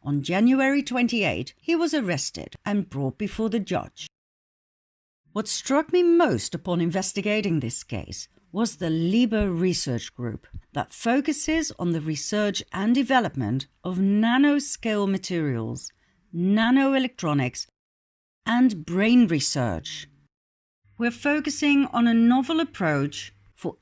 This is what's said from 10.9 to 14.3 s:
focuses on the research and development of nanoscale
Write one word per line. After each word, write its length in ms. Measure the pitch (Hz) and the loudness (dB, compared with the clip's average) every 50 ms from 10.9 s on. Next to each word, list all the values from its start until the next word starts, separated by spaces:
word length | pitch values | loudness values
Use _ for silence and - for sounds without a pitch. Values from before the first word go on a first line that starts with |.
| - | -10
focuses 800 | - - 233 247 285 285 330 294 - - - 311 330 311 - - - | -6 -2 0 0 0 0 -2 -2 -2 -2 -2 0 0 -2 -4 -6 -4
on 140 | 180 175 | -2 -2
the 100 | 170 160 | -2 -2
research 640 | 147 160 156 143 - - 208 208 214 208 - - - - | -2 -4 -4 -6 -4 -4 -2 0 0 0 -2 -4 -8 -8
and 240 | - 185 202 220 240 | -6 -2 0 2 2
development 720 | 277 269 226 269 254 220 170 - 135 123 101 117 135 135 - _ _ - | 2 2 2 2 2 0 0 -2 -4 -2 -2 -2 -4 -4 -8 _ _ -8
of 140 | 175 180 180 | -6 -2 0
nanoscale 1120 | 196 196 202 208 220 226 | 2 2 2 2 2 2